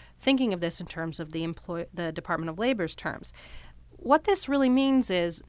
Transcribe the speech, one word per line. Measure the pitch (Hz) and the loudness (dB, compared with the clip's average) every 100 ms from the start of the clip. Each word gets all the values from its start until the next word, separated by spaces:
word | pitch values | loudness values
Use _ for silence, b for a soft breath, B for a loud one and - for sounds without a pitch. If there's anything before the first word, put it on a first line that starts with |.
| B B | B B
thinking | - 269 247 | 2 4 4
of | 175 | 0
this | 170 - | -2 -4
in | 175 | -6
terms | - 165 156 | -6 -6 -6
of | 160 | -6
the | 160 | -4
employ-, | 165 165 - 170 170 | -4 -6 -8 -8 -8
the | 175 170 | -6 -6
Department | 160 - 165 165 | -4 -4 -4 -4
of | 160 | -2
Labor's | 240 233 160 | 0 0 -2
terms. | - - - - - B B B B - - | -4 -8 -8 -10 -16 B B B B -20 -8
What | 240 302 | 2 4
this | 359 392 - | 4 2 2
really | 277 262 | 2 4
means | 254 269 262 240 | 4 4 4 4
is | 180 170 - | 2 0 -2